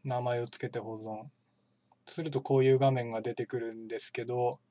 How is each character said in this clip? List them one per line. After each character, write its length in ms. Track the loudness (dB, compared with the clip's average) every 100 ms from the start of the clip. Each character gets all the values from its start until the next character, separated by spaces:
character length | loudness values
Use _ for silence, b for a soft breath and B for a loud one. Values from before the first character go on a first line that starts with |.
名 180 | -2 -2
前 200 | 0 0
を 60 | -2
つ 100 | -6
け 120 | -6
て 100 | -6
保 160 | -6
存。 320 | -8 -8 -10 -12 _ _ _ _ _ _ -20 -10
す 160 | -6
る 80 | -2
と 100 | -2
こ 160 | 4 6
う 80 |
い 60 | 8
う 80 | 8
画 100 | 6
面 220 | 4 -2
が 100 | -4
出 140 | -4
て 100 | -4
く 140 | -4 -4
る 160 | -6
ん 120 | -8 -8
で 120 | -4
す 120 | -4
け 140 | -4
ど 340 | -4 0 0 -2 _